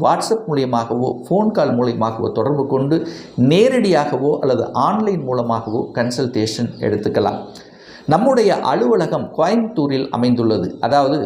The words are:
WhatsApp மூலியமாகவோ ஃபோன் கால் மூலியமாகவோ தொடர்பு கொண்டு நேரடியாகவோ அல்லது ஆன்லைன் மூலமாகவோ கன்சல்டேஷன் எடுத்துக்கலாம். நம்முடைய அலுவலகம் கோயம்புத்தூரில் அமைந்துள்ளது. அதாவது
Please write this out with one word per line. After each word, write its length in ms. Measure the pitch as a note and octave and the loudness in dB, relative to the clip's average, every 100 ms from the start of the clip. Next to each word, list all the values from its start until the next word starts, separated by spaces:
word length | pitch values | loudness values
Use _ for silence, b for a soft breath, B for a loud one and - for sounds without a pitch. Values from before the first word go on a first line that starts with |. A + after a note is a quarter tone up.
| B2 | 0
WhatsApp 400 | F3 - A3 - | 2 0 -2 -2
மூலியமாகவோ 600 | C#3+ B2+ A#2 A2+ A#2+ B2+ B2 - | -2 0 0 -2 -2 -2 -4 -2
ஃபோன் 260 | F#3 G#3+ F#3 | 0 2 2
கால் 180 | C3+ A#2+ | 0 2
மூலியமாகவோ 500 | B2 A2 A2+ A2+ A2 A2+ | 0 0 -2 -2 -2 0
தொடர்பு 260 | A#2+ C#3+ C3+ C3+ | 0 0 0 0
கொண்டு 220 | C#3 E3 B B B - B2+ | 2 0 B B B 0 4
நேரடியாகவோ 800 | F3 B3+ B3+ G3+ D#3 C#3+ C3 C#3+ - | 6 4 4 2 2 0 0 0 0
அல்லது 220 | C3 A#2 - A#2+ D3 | 0 0 0 0 0
ஆன்லைன் 400 | G#3+ G#3+ F3 B2+ | 0 0 -2 -2
மூலமாகவோ 540 | B2+ A#2 A2+ G#2+ A#2 - B2+ | -2 -2 -4 -2 -4 -2 -2
கன்சல்டேஷன் 720 | A#2+ C3 B2 A2 A2 - A#2 - A2 | -2 -2 -2 0 -2 -2 -6 -2 -2
எடுத்துக்கலாம். 540 | G#2 - G#2+ G2+ - - B B B B B - | 0 0 0 0 -2 -10 B B B B B 0
நம்முடைய 420 | E3 C4 B3+ G3+ D#3 - | 2 4 4 2 2 0
அலுவலகம் 580 | E3 B3 G#3+ D#3+ D#3 B2 - | 0 2 2 0 -4 -4 -2
கோயம்புத்தூரில் 720 | E3+ A3+ A3 - C#3 C3+ C3+ A2+ | 0 2 0 -2 0 -2 -2 0
அமைந்துள்ளது. 520 | B2 A#2 A2+ G#2 F2 - A#2+ | 2 2 2 0 -2 -4 0
அதாவது 320 | C#3+ C3+ D3 | 2 2 0